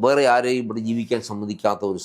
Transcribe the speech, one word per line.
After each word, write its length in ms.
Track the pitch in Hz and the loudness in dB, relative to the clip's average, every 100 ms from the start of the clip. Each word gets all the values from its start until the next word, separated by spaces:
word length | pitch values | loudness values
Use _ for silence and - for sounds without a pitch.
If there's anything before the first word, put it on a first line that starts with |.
വേറെ 180 | 123 143 135 | 2 4 4
ആരെയും 260 | 120 123 127 | 4 2 -2
ഇവിടെ 160 | 117 113 110 | -4 -6 -4
ജീവിക്കാൻ 320 | 117 113 117 110 | -2 -2 -4 -4
സമ്മതിക്കാത്ത 560 | 104 104 101 107 101 101 | -8 -8 -2 -2 0 -2
ഒരു 80 | 90 | -4